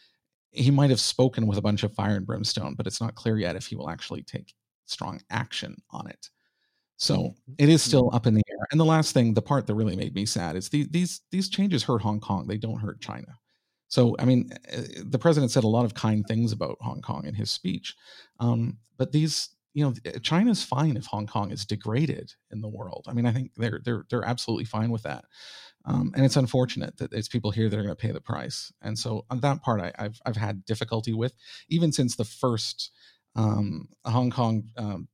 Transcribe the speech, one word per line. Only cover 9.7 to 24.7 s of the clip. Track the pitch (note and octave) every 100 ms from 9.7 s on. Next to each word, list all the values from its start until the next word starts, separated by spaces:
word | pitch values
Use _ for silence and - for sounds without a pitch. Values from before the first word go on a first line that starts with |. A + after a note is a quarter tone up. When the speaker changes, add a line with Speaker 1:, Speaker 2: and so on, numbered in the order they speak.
Speaker 1:
really | G#2+ A2 F2+
made | G2
me | F#2+
sad, | G#2 - E2+
is | F2 G2
the, | D3 C#3+
these, | E3+ F3+ - -
these | F#3 F#3+
changes | - G3 D3+
hurt | - A#2+
Hong | G#2 G#2
Kong. | - F#2+ -
They | G#2+
don't | A2 A#2+
hurt | G#2+ -
China. | - A#1 - - _ _ _ _ _
So, | - A#2+ -
I |
mean, | B2 B2 - - -
uh, | - - -
the | - -
president | E3+ D3+ B2+
said | C3+
a | A2
lot | A#2
of | A#2
kind | - A2 G#2+
things | G#2 A2 A#2
about | G#2 C#2 -
Hong | A2 C2+
Kong | - C#2+ -
in |
his | G2+ G#2+
speech. | - F3+ - - - - - - -
Um, | A#2+ A#2 A#2 - _ -
but | C3
these, | D3+ D#3 - - _ _
you | C#3+
know, | D3
th-, | A2+ - -
China's | - E3 A#3+ G#3
fine | - B2 D#3 C3+
if | -
Hong | G#2 G#2+
Kong | G#2+ G2+
is | G2+ G#2
degraded | G#2 - A2+ D#3+ - - - _
in | G#2+
the | G#2+
world. | A2 F2+ - -
I |
mean, | A#2+ A#2+
I |
think | A#2 B2+ -
they're, | A#2 E2
they're, | A#2+ A2+ -
they're | B2
absolutely | - B2 - A2+
fine | A2+